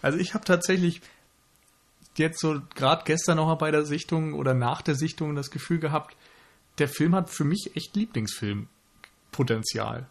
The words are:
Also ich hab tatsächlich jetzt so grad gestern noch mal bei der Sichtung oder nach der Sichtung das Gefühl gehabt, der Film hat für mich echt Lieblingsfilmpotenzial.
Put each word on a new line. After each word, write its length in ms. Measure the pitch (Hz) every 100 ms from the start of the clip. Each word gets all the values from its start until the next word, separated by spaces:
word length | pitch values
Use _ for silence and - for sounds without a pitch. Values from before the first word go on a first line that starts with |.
Also 160 | 135 160
ich 160 | 175
hab 100 | 214
tatsächlich 560 | - 175 175 185 175 170 - - _ _ _ _ _ _ _ _ - -
jetzt 240 | 165 160
so 200 | 160 151 139
grad 300 | - 135 131 -
gestern 300 | 160 - 160
noch 80 | 156
mal 80 |
bei 160 | 160 156
der 160 | 151 151
Sichtung 480 | 147 - 165 156
oder 180 | 147 135
nach 300 | 131 120 147
der 120 | - 139
Sichtung 380 | 160 - 151
das 160 | 147 139
Gefühl 280 | 143 - 170
gehabt, 360 | 156 151 - - - - - _ _ -
der 100 | 143
Film 260 | - 156
hat 160 | 185 175
für 140 | -
mich 300 | 147 190 -
echt 220 | - - 202
Lieblingsfilmpotenzial. 2000 | 226 - 107 - 104 104 107 _ _ _ - _ _ - 127 113 110 113 107 120 127